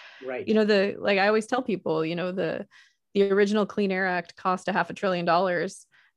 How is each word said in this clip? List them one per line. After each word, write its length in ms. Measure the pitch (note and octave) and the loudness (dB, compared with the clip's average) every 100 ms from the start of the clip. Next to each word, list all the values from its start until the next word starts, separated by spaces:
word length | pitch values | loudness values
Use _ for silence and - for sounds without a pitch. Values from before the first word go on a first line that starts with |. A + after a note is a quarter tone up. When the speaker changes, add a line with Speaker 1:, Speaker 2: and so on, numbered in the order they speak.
| - - | -20 -14
Speaker 1:
Right. 260 | C3 B2+ - | -10 -6 0
Speaker 2:
you 60 | |
know, 120 | G#3+ G#3+ | 2 4
the, 300 | G#3 G3 - | 2 2 -2
like, 200 | - G3 | 0 2
I 80 | G3+ | 2
always 200 | G#3+ A3 | 2 0
tell 140 | B3+ | -4
people, 420 | B3+ A3 - D#3+ D#3+ | -2 -4 -2 -2 -2
you 100 | E3+ | -4
know, 160 | F3+ | -4
the, 360 | F#3 E3 - G3+ - _ _ _ | -4 -4 -6 -10 -18 _ _ _
the 180 | G3 G3 | 0 2
original 340 | G3 G3+ G#3+ G3+ | 4 2 2 0
Clean 260 | - G3+ | -2 -2
Air 160 | F#3 F#3+ | -2 -2
Act 280 | F3+ F3 - | -2 -6 -6
cost 320 | F#3+ F3+ - | -2 -2 -2
a 60 | |
half 160 | F#3+ F3 | -2 -4
a 40 | |
trillion 320 | - G3+ F3+ F3 | -4 -2 0 2
dollars 600 | E3+ F#3+ F3 F#3 - - _ _ | 2 2 0 -4 -8 -20 _ _